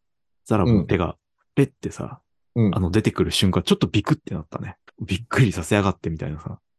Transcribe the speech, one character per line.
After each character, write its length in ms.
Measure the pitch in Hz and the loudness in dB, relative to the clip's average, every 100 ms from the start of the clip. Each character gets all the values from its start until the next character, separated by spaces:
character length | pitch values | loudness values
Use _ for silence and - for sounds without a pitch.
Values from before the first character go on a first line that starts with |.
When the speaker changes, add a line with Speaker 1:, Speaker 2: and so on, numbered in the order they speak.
| _ _ _ _ - | _ _ _ _ -2
Speaker 1:
ザ 120 | 110 | 2
ラ 80 | 87 | 4
ブ 80 | |
の 100 | 110 82 | 2 2
手 120 | 87 | 0
が、 80 | 82 | -2
Speaker 2:
う 40 | |
ん。 40 | - _ _ _ - | -6 _ _ _ -2
Speaker 1:
ペ 80 | |
ッ 80 | 135 | -2
て 200 | - - | -2 -12
さ、 280 | - - - _ _ _ 120 | -10 -12 -14 _ _ _ 0
Speaker 2:
う 140 | 107 | 0
ん。 60 | 85 | 0
Speaker 1:
あ 40 | |
の、 120 | 90 | 0
出 100 | 107 | 2
て 100 | - | 0
く 120 | - | 0
る 80 | 87 | 0
瞬 200 | - 101 | 2 2
間、 120 | - | 2
ち 100 | - | 0
ょ 20 | 196 | 0
っ 20 | |
と 100 | - | 2
ビ 160 | 107 | 0
ク 120 | - - | 0 -2
っ 20 | |
て 160 | - | -2
な 80 | 80 | -10
っ 60 | - | -10
た 100 | - | -10
ね。 180 | - - - - | -12 -14 -20 -14
「び 160 | - 92 | -6 -6
っ 60 | 117 | -4
く 140 | - | 0
り 100 | 123 | 2
さ 120 | 90 | 0
せ 120 | 85 104 | 0 2
や 60 | |
が 80 | 98 | 2
っ 100 | - | 0
て」 100 | 85 | -6
み 60 | 80 | -6
た 100 | - | -8
い 60 | |
な 60 | 76 | -8
さ。 200 | - - _ | -12 -14 _